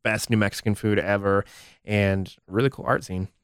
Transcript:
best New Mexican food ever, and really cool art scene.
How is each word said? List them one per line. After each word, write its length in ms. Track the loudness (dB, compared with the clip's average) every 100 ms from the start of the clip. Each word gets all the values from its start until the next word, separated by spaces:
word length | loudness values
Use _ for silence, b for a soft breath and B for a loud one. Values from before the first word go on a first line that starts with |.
best 260 | -4 -2 0
New 80 | 2
Mexican 380 | 2 0 -2
food 240 | 0 0 2
ever, 460 | 2 0 2 0 -2 B B B
and 500 | -2 2 2 0 -4 -12 -6
really 220 | 0 0
cool 160 | -2
art 200 | -2 -2
scene. 240 | -2 -6 -6 _